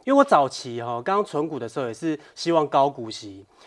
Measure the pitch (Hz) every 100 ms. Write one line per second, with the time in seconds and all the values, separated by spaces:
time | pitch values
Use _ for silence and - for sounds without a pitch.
0 | - 277 269 165 135 - 127 117 117 120
1 | 120 196 202 151 156 147 113 151 123 110
2 | 165 151 - - 170 165 147 147 139 143
3 | 113 107 104 95 98 _